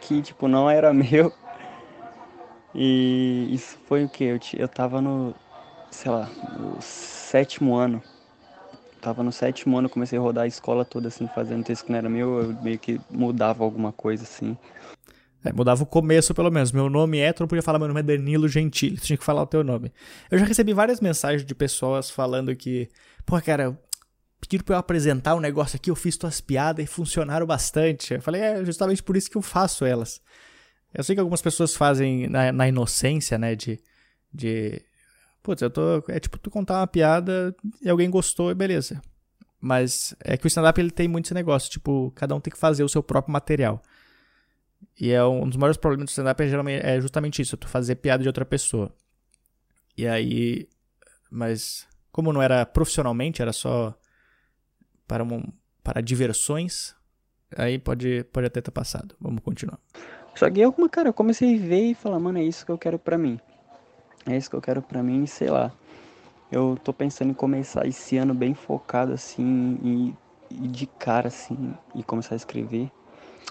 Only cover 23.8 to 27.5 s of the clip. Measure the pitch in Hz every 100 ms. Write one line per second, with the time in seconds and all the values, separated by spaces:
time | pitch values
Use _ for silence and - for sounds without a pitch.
23.8 | _ - _ _ _ _ - 190 - 180
24.8 | 175 170 147 131 151 165 147 143 143 135
25.8 | 185 160 175 - 170 - - 131 151 156
26.8 | 147 - 160 170 147 156 165